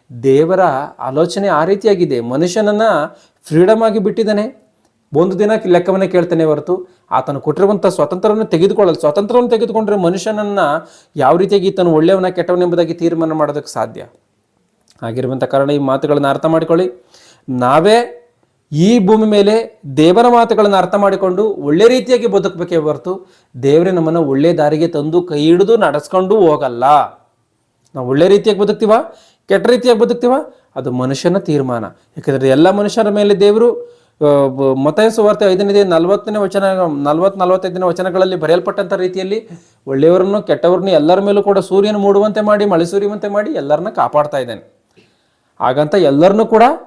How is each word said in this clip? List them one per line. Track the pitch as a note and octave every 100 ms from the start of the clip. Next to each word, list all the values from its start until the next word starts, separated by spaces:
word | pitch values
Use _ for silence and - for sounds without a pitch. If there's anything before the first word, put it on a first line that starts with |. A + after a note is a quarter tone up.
| _ B2
ದೇವರ | C3+ C#3 E3 F#3 F3+ C3+ D3 -
ಆಲೋಚನೆ | B2+ C#3 F3 G3 G3+
ಆ | D3+
ರೀತಿಯಾಗಿದೆ. | E3+ G3 A3 F#3 D#3+ B2
ಮನುಷ್ಯನನ್ನ | A#2 C3+ F3 G#3+ G#3 G#3 A3 E3 D#3 - _ _
ಫ್ರೀಡಮ್ | - D#3 F#3 A3
ಆಗಿ | A3+ G#3+
ಬಿಟ್ಟಿದ್ದಾನೆ. | G3+ F#3+ G#3+ G#3 A3 - _ _ _ _ _
ಒಂದು | C#3+ F#3 F#3
ದಿನ | G#3 A3 F#3
ಲೆಕ್ಕವನ್ನೇ | F3 F3 F#3+ F#3
ಕೇಳ್ತಾನೆ | F3+ E3+ E3
ಹೊರತು | D#3+ D3 D3 F#3 - _ _
ಆತನು | A#2 C#3+ C#3
ಕೊಟ್ಟಿರುವಂಥ | D#3 D3+ G3 G#3 G3
ಸ್ವಾತಂತ್ರ್ಯವನ್ನು | F3 D3 F3+ G#3+ G#3+ A3
ತೆಗೆದುಕೊಳ್ಳಲ್ಲ. | E3 F#3+ G#3+ F#3 E3+
ಸ್ವಾತಂತ್ರ್ಯವನ್ನು | D3+ G3 G3+ A#3+ B3
ತೆಗೆದುಕೊಂಡ್ರೆ | A3+ A3+ G#3+ G#3 G#3
ಮನುಷ್ಯನನ್ನ | E3+ F#3 A3 G#3 G#3 G3 D#3 D#3 - - _ D3+
ಯಾವ | C3 E3+
ರೀತಿಯಾಗಿ | F#3+ G3+ F#3
ಈತನು | F#3+ F3+
ಒಳ್ಳೆಯವನ | D#3 E3 F#3+ F#3
ಕೆಟ್ಟವನೆಂಬುದಾಗಿ | F3+ D#3+ F3+ F3+ E3+ E3
ತೀರ್ಮಾನ | E3+ E3 E3 D#3+
ಮಾಡೋದಕ್ಕೆ | D#3 D3 D3 D3
ಸಾಧ್ಯ? | B2 A2+ - - _ _ _ _ _ _ _ _ _
ಆಗಿರುವಂಥ | A2+ A#2+ B2+ C3
ಕಾರಣ | B2+ C3+ C#3
ಈ | D3
ಮಾತುಗಳನ್ನ | C3+ C3+ C#3+ C#3+ C#3
ಅರ್ಥ | C#3 D#3+
ಮಾಡ್ಕೊಳ್ಳಿ. | D#3+ E3 E3 F#3 - _ _ _ _ -
ನಾವೇ | B2+ B2 D3+ F#3 A3+ B3 - _ _ _ _ _
ಈ | D3 F#3 A#3+ F#3
ಭೂಮಿ | A3 A3
ಮೇಲೆ | G#3 G3 A3 A3+ - C#3+ C3+
ದೇವರ | D#3+ F#3 A#3+
ಮಾತುಗಳನ್ನ | A#3+ A#3 G#3+ G#3 F#3+
ಅರ್ಥ | F3+
ಮಾಡಿಕೊಂಡು | G#3 G3+ F#3+ F#3+ F#3 G#3+
ಒಳ್ಳೆ | G3 C#3+ D#3+ A3+
ರೀತಿಯಾಗಿ | B3+ G#3 B3 A3+
ಬದುಕಬೇಕೇ | G3 F#3 F3 F3 E3
ಹೊರತು | D3+ C#3 F3+ F#3+ - _ _ B2
ದೇವರೇ | C#3 D3+ F#3
ನಮ್ಮನ್ನ | F3+ D#3+ E3+
ಒಳ್ಳೆ | D3 C3+ D#3+
ದಾರಿಗೆ | F3 D3 D#3 E3+
ತಂದು | D#3+ D3 F3
ಕೈ | F3 D3
ಹಿಡಿದು | D#3 F3 G3 A3+
ನಡೆಸ್ಕೊಂಡು | E3+ D3 - F#3 F#3 G#3+
ಹೋಗಲ್ಲ. | E3+ D3 C3 A#2+ C3 D3 G#2+ - _ _ _ _ _ _ _
ನಾವು | C3+ B2+
ಒಳ್ಳೆ | C#3 F3+
ರೀತಿಯಾಗಿ | G3+ G#3+ G3
ಬದುಕ್ತೀವ, | G#3 G#3+ G#3+ A3+ - - _ _ _
ಕೆಟ್ಟ | F#3+ G#3+
ರೀತಿಯಾಗಿ | A#3+ B3+ A3
ಬದುಕ್ತೀವ, | A3 A#3+ A#3+ C4+ D#4 - _ C3
ಅದು | B2+
ಮನುಷ್ಯನ | B2+ B2+ C3+ F3 F#3+
ತೀರ್ಮಾನ. | F#3+ D3 C3 A#2+
ಯಾಕಂದ್ರೆ | G2 - _ - - C3+ C3+
ಎಲ್ಲ | C3+ F3
ಮನುಷ್ಯರ | G3+ G#3 A3+ G#3
ಮೇಲೆ | G#3 G#3 F#3+
ದೇವರು, | G3+ G#3+ A#3+ A3+
ಆ, | - _ _ _ D3 C#3+ C3+
ಬ-, | C3 C3+ C3+
ಮತ್ತಾಯ | C#3+ D#3 A3
ಸುವಾರ್ತೆ | A3 G#3 G#3
ಐದನೇದೇ | G3+ F#3+ G3+ G3+
ನಲವತ್ತನೇ | G3 E3 E3+ G3+ A3+ G#3
ವಚನ, | G3 G3 G3 F#3+ F3 C#3+
ನಲವತ್ತು, | C#3+ D#3 F#3+ G3
ನಲವತ್ತೈದನೇ | F3+ F#3 F#3 F3+ F#3
ವಚನಗಳಲ್ಲಿ | E3+ F#3 F3+ F#3 F3+
ಬರೆಯಲ್ಪಟ್ಟಂಥ | D3+ F3+ F#3 F#3+ F#3
ರೀತಿಯಲ್ಲಿ | F#3 F#3 F#3 F#3+ A3 - E3+ _ _ C3+
ಒಳ್ಳೆಯವರನ್ನು | C3+ D#3 F#3 F#3+ G#3
ಕೆಟ್ಟವರನ್ನು | G3 C#3+ E3+ F#3 F#3+
ಎಲ್ಲರ | D#3+ D3+ F#3
ಮೇಲೂ | G3+ G3+
ಕೂಡ | G3+ F#3+
ಸೂರ್ಯನ | F3+ F#3+ G#3 G#3
ಮೂಡುವಂತೆ | G3+ G3+ G#3+ G#3+
ಮಾಡಿ, | G#3+ G#3
ಮಳೆ | G#3 E3+
ಸುರಿಯುವಂತೆ | E3+ G3 G3+ G#3 G#3
ಮಾಡಿ | G3+ G#3+
ಎಲ್ಲರನ್ನ | A#3 C#3 D#3 F3+
ಕಾಪಾಡ್ತಾ | E3 A#2+ D3+ D3 C#3+
ಇದ್ದಾನೆ. | B2 G#2+ - _ _ _ _ _ _ _ _ _
ಹಾಗಂತ | A#2+ C3+ D3+
ಎಲ್ಲರನ್ನೂ | G3+ D3+ C#3 F3+ G#3 A3
ಕೂಡ | A3 A#3+ E4